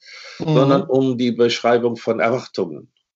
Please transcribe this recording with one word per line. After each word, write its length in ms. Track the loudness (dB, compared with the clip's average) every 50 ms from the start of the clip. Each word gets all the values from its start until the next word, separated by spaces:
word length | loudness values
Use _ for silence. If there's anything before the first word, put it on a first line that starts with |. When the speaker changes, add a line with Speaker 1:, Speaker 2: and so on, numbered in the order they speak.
| _ -20 -20 -20 -20 -20 -14 -8
Speaker 1:
Mhm. 60 | -2
Speaker 2:
sondern 380 | 0 2 4 4 4 4 2 2
um 340 | 0 0 2 2 2 0 0
die 140 | -2 -2
Beschreibung 680 | 0 2 2 2 0 0 0 2 2 2 2 -2 -4 -4
von 220 | -4 -4 -2 0
Erwartungen. 720 | 0 0 -2 -2 -6 -8 -6 -6 -6 -6 -8 -12 -18 -20 _ _ _ _ _